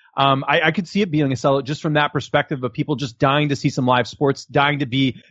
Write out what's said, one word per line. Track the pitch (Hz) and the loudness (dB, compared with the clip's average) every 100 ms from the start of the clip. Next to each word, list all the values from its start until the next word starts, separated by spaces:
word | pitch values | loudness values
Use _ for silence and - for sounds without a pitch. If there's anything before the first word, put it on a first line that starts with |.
| _ - | _ 0
Um, | 139 135 143 | 2 2 0
I, | 151 | 0
I | 160 | 2
could | 165 175 | 0 -2
see | 196 | -2
it | 202 | 0
being | 151 143 | 0 0
a | 131 | 0
sellout | 147 139 | 0 0
just | 131 151 | -2 -6
from | 165 | -2
that | 151 147 | 0 0
perspective | 147 - 147 143 143 | -2 -2 -2 0 -4
of | 123 | -6
people | - 147 139 | -6 -4 -4
just | 135 - | -6 0
dying | 139 143 151 | 2 2 0
to | 139 | 0
see | 147 | -2
some | - 127 | 0 2
live | 127 120 | 2 0
sports, | - 143 139 - | -2 -2 -2 -2
dying | 131 143 147 | 0 2 0
to | 127 | -2
be, | 127 135 - - | 0 0 -2 -8